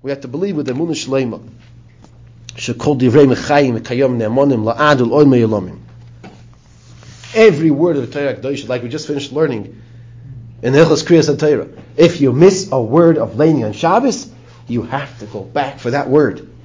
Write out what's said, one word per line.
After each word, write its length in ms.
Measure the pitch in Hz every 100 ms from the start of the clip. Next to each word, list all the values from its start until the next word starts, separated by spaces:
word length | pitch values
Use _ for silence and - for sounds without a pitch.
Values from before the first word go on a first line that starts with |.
We 80 | 135
have 120 | 139
to 60 | 131
believe 300 | 139 202 160
with 100 | 135
Emunah 240 | 127 170
Shleima. 560 | 156 - 135 123 98 - - - - - - - - - - - -
Shekol 440 | - 117 - 139
Divrei 320 | 123 127 139
Mechayim 480 | 120 - 143 135 113
Kayom 380 | 113 123 135 120
Ne'emonim 480 | 110 123 143 123 107
La'ad 320 | 113 147 139
Ul'oy 280 | 120 135 147
Me'yolomim. 540 | 127 113 107 90 - - - - - - - - - _ - - - - - -
Every 360 | 220 220 147 160
word 260 | 139 175 147
of 160 | 117
the 80 | 143
Torah 160 | 139 113
Kadosh, 320 | 127 143 110
like 140 | 123
we 80 | 117
just 180 | 143 -
finished 240 | 143 -
learning 480 | 135 156 117 101 - - - - - - - - -
in 100 | 120
Hilchos 320 | 139 160 151 -
Kriyas 280 | 170 143
HaTorah, 460 | 131 151 135 - - - -
if 240 | 170 -
you 140 | 139
miss 380 | 123 185 190 -
a 100 | 135
word 360 | 113 143 170 156
of 160 | 127 110
Leini 280 | 156 156
on 80 | 110
Shabbos, 580 | 104 165 202 269 - - - - - -
you 140 | 117
have 360 | - 135 143 -
to 80 | 101
go 140 | 107
back 380 | 95 147 135 -
for 120 | 123
that 180 | 135 131
word. 400 | 139 131 - - -